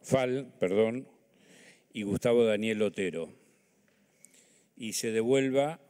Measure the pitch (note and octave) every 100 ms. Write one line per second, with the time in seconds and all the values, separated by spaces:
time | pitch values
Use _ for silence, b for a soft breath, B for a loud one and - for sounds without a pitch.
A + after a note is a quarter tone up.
0 | - C3+ B2+ C3 - - F#2 G2 A2 B2
1 | - _ _ B B B B B B A#2
2 | G2+ G2 B2 A#2+ A2+ G#2 A2 G#2+ G#2 G2
3 | F#2+ D#2+ D#2+ - _ _ _ _ _ b
4 | b b b b b b b - A2 F#2+
5 | A#2 A2+ A#2 C3+ C3+ C3 C#3+ E3+